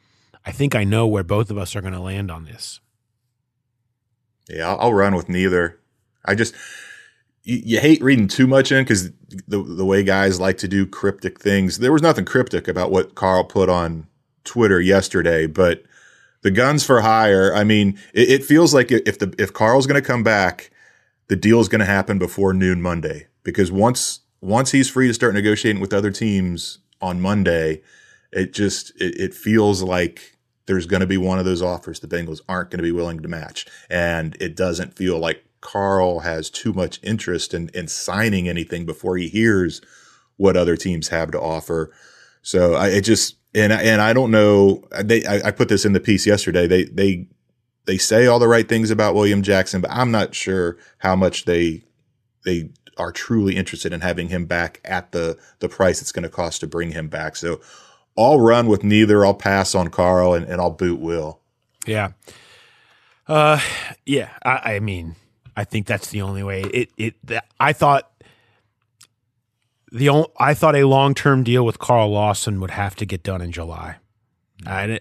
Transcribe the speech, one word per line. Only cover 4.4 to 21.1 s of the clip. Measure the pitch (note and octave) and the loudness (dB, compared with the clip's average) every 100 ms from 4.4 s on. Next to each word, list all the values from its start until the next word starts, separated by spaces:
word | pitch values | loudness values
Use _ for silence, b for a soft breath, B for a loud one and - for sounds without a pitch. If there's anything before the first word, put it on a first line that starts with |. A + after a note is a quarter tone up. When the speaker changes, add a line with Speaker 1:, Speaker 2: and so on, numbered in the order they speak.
| - | -16
Speaker 2:
Yeah, | D#2+ E2 | -8 -4
I'll, | G2 | 0
I'll | A#2+ | 2
run | G#2 G2 F#2 | 4 2 2
with | E2 | -2
neither. | F2+ F#2+ F2+ E2+ - _ _ _ _ - | -2 2 2 -2 -6 _ _ _ _ -4
I | G#2 | -2
just, | A2+ B B B B B B B B _ | -2 B B B B B B B B _
you, | - A#2+ | -8 -6
you | - A2+ | -2 2
hate | C#3+ D#3 | 4 4
reading | C3 C3+ G2 | 4 4 2
too | - C3 | 2 4
much | C3+ C3 | 4 4
in | C3+ B2+ | 2 2
'cause | G#2+ F2+ - _ F#2+ - | 0 0 -12 _ -18 -8
the, | G2+ | -6
the | - E2+ F#2+ | -6 -4 0
way | G2 | 2
guys | G2 F#2+ G2 F#2 | 2 2 2 0
like | F#2 F#2+ | -2 -2
to | F#2+ | -2
do | G2 F#2+ | -2 -2
cryptic | - G2 G2 F#2 - | -2 -4 -4 -8 -6
things. | G#2 G2 F#2+ F2 | -2 0 0 0
There | B2 | 2
was | D#3 | 4
nothing | E3 C3 F2+ | 2 0 0
cryptic | - A#2+ F2 - | 0 0 -4 -4
about | F2+ F2+ | -4 0
what | F#2 F#2 - | 0 -2 -2
Carl | F#2+ F#2 | 0 2
put | F2 G#2 F#2 | 0 0 0
on | F2+ E2+ D#2+ D#2 _ _ _ | 0 -2 -8 -14 _ _ _
Twitter | - A#2+ A2 F#2 | -10 0 2 4
yesterday, | F2+ G2 F#2+ F#2 E2+ E2 D#2+ | 4 2 2 -2 0 0 -2
but | D#2 F2+ E2 _ b b b b b | 2 0 0 _ b b b b b
the | G#2 | -2
gun's | F#2+ B2+ D3 - | 2 2 2 2
for | B2 | 4
hire. | A2 A2+ A2 F#2+ F#2+ F2+ | 4 4 4 4 4 2
I | |
mean, | G#2 G#2+ G2+ G2 B | 2 4 2 -2 B
it, | G2+ A#2+ | 2 4
it | C3+ | 4
feels | C#3 D3+ E3+ | 4 4 6
like | C#3 A#2+ | 4 4
if | A2+ - - | 2 0 -4
the, | G2 - | -4 -4
if | G2+ | -4
Carl's | - A2 C3 C3+ | 0 2 4 2
gonna | C#3+ | 0
come | C#3+ B2 | 0 -2
back, | A2+ G#2 F#2 - - b b b b | 2 2 0 -4 -16 b b b b